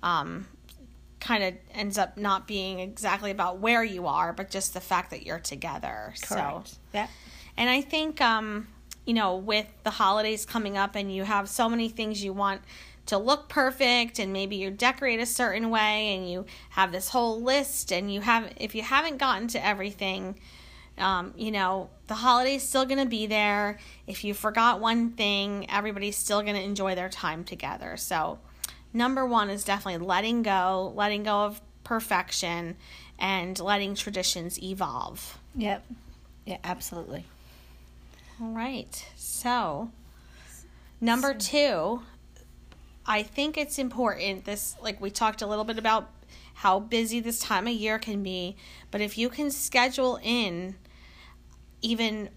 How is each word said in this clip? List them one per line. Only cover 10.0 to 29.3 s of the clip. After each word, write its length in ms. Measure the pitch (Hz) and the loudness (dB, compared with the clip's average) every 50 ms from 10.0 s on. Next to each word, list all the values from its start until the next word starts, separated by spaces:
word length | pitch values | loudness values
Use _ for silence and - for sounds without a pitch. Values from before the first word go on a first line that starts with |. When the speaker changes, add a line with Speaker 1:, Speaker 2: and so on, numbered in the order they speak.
| 220 190 196 214 214 214 220 214 214 | 4 6 6 4 2 2 0 -2 -4
Speaker 1:
coming 320 | - - 233 214 202 202 196 | -4 -2 -2 -2 0 2 2
up 160 | 196 196 - | 0 2 0
and 200 | 208 202 196 190 | -4 -4 -4 -4
you 100 | 190 190 | -4 -2
have 220 | 202 214 202 196 | 0 0 0 0
so 220 | 202 - - 240 226 | -2 0 2 2 2
many 220 | 233 233 226 226 | 4 2 0 -2
things 340 | 226 - 220 214 214 202 202 | -2 -4 -4 -4 -4 -4 -4
you 80 | 196 | -4
want 300 | 190 196 196 196 196 196 - - - - - - - - - | -2 0 2 0 0 -2 -6 -16 -20 -20 -20 -20 -20 -14 -4
to 140 | - 214 196 | 0 0 2
look 320 | 208 247 285 294 294 - | 4 4 2 2 2 -4
perfect, 680 | - 302 262 262 262 262 269 247 247 240 233 233 - - | 0 2 2 2 2 2 4 4 4 4 2 0 -2 -4
and 140 | 208 190 | -4 -2
maybe 240 | 190 190 196 196 208 | -2 -2 -2 -2 -4
you 140 | 196 190 196 | -4 -4 -6
decorate 500 | 196 202 240 247 247 254 277 254 233 226 | -2 2 2 2 2 2 0 0 0 0
a 60 | 240 | 0
certain 420 | 233 - - 247 226 185 220 226 226 | -2 0 0 0 0 0 0 0 0
way 460 | 226 220 214 214 214 214 214 214 196 | 2 4 4 4 2 2 0 0 -2
and 160 | 185 185 180 | -2 -4 -4
you 160 | 175 180 190 - - - - - | -6 -6 -8 -10 -14 -20 -20 -6
have 200 | - 185 190 180 | 2 2 2 2
this 200 | 170 185 190 - | 2 -4 -6 0
whole 320 | - 254 233 233 220 226 | 2 2 4 4 2 0
list, 500 | 233 254 269 285 277 277 - - - - | 2 2 2 2 2 0 -4 -4 -2 -2
and 180 | 190 175 190 202 | -2 -2 0 -2
you 120 | 202 202 | -4 -2
have, 280 | 202 240 233 226 220 - - | 2 4 4 4 2 -2 -8
if 180 | - - 214 - | -8 -8 -6 -4
you 60 | 220 | -6
haven't 380 | 214 - 269 277 311 330 294 262 | -2 2 2 2 2 2 -2 0
gotten 280 | 277 262 240 190 226 233 | 2 2 2 2 0 -2
to 140 | 233 175 | -2 0
everything, 800 | 143 202 208 196 190 208 202 - 202 190 190 190 190 185 196 - - - - - - - - - - - - | 2 2 0 0 -2 -6 -6 -4 -4 -2 -2 -4 -6 -8 -8 -10 -14 -20 -20 -20 -20 -20 -20 -20 -20 -20 -6
um, 380 | - 190 190 190 180 175 190 - | 0 2 2 2 2 0 -4 -8
you 140 | 170 220 220 | -6 -6 -2
know, 400 | 214 202 190 185 190 190 185 - - - - | 0 2 2 2 2 0 -4 -8 -14 -20 -8
the 80 | - 214 | -8 -6
holiday's 520 | 214 226 254 247 240 254 262 277 269 269 | 2 6 6 6 6 6 4 0 0 -2
still 200 | - - 269 262 | 2 2 2 4
gonna 180 | 254 269 269 269 | 4 4 2 2
be 220 | 247 233 214 214 | 2 0 -2 0
there. 520 | 208 220 214 208 208 202 208 208 202 208 - - - - - - | 2 2 4 4 4 4 2 2 0 -2 -6 -12 -20 -20 -20 -12
If 180 | - 202 - - | -12 -10 -6 -4
you 80 | 202 | -4
forgot 480 | 202 - - 214 214 233 226 240 - 190 | -4 0 -2 0 4 6 6 6 6 4
one 300 | 220 226 226 233 233 233 | 2 2 4 4 2 2
thing, 580 | 233 - 214 202 202 202 196 202 202 202 196 - | 2 0 2 2 2 2 0 0 -2 -4 -4 -2
everybody's 480 | - 202 208 214 208 196 196 208 208 | -2 0 0 0 -4 -4 -4 -4 -2
still 240 | - - - 208 208 | -2 0 2 2 2
gonna 200 | 208 208 208 202 | 2 2 -2 -2
enjoy 340 | 190 202 202 190 190 190 185 | -2 -2 -2 0 0 0 0
their 160 | 180 180 185 | -2 -4 -6
time 340 | - - - 170 156 160 175 | -6 -4 -4 -4 -4 -4 -8
together. 540 | - 196 170 - 135 - - - - 165 - | -10 -10 -8 -6 -6 -6 -6 -8 -10 -8 -8
So 400 | - - 185 160 156 160 76 - - - - - - - - - - - | -4 -2 0 0 0 -2 -4 -8 -14 -20 -12 -12 -12 -12 -12 -16 -20 -6
number 320 | - 226 240 254 269 269 262 | -2 0 2 2 2 2 0
one 260 | 254 | 4